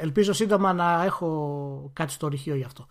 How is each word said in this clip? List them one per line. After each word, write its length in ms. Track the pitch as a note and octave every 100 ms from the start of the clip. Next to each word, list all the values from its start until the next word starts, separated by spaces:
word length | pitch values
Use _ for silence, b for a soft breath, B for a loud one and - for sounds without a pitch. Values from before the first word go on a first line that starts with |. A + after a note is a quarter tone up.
ελπίζω 320 | D#3+ C#3+ G3+
σύντομα 400 | F#3+ G#3+ G3+ F#3+
να 320 | F3+ F3 E3+
έχω 840 | F#3 - E3+ D#3 D3 C#3+ C#3 C#3 C#3+
κάτι 180 | - D#3+
στο 160 | - D#3
ρηχείο 260 | C#3 C#3
γι' 100 | C#3+
αυτό. 220 | B2+ - -